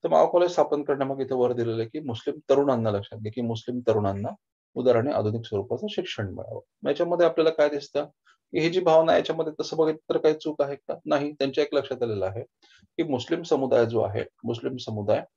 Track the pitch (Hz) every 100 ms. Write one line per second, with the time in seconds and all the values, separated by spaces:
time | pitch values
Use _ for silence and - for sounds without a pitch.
0 | 170 160 160 175 175 175 147 147 147 139
1 | 135 139 131 131 123 120 117 113 113 151
2 | 147 113 - 151 - 135 143 120 113 101
3 | 104 110 107 117 117 113 - 123 123 107
4 | 101 98 117 208 _ _ _ - 127 117
5 | 131 - 107 113 113 101 98 117 208 196
6 | 180 - 101 - - - _ _ - 147
7 | 170 170 170 165 160 160 147 147 - 143
8 | 147 _ _ _ _ 175 160 180 180 160
9 | 165 175 170 160 160 156 - 160 160 156
10 | - 160 156 156 156 151 143 139 - 156
11 | 151 147 143 151 139 139 147 147 - 123
12 | 117 104 95 104 - _ _ - _ -
13 | 151 127 - 170 165 147 131 123 113 113
14 | 107 107 - _ 117 117 131 127 120 107
15 | 101 123 175